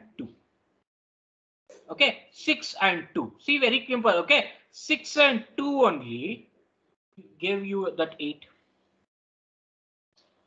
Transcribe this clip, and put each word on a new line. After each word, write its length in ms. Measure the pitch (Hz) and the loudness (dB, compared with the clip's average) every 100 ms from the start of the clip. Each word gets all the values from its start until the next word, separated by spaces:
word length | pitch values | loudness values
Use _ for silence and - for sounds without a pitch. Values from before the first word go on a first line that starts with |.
| - - | -10 -18
two. 100 | 120 - _ _ _ _ _ _ _ _ _ _ _ _ _ - - | -18 -18 _ _ _ _ _ _ _ _ _ _ _ _ _ -20 -16
Okay, 320 | 156 269 - - | 0 0 0 -18
six 420 | - - 208 - - | -8 -4 -4 -4 0
and 240 | 196 175 160 | 0 0 -4
two. 180 | - 113 - | -6 -8 -8
See, 200 | - 285 | -2 2
very 260 | 247 254 - | 2 0 -2
simple. 220 | 247 220 | 0 2
Okay, 400 | 175 170 285 - - _ | 2 4 2 2 -12 _
six 440 | - - 302 - 294 | -20 -4 -4 -2 4
and 280 | 277 226 - - | 4 4 -4 -6
two 300 | 285 277 226 | -2 4 4
only 640 | 147 120 120 120 - - _ _ _ _ _ _ - - _ | 2 -8 -8 -8 -10 -16 _ _ _ _ _ _ -20 -20 _
gave 240 | 180 202 | -4 -4
you 300 | 196 196 180 - | -4 -4 -4 -2
that 200 | 160 - | -4 -4
eight. 260 | 147 - - _ _ _ _ _ _ _ _ _ _ _ _ _ _ _ _ _ _ _ | -10 -10 -18 _ _ _ _ _ _ _ _ _ _ _ _ _ _ _ _ _ _ _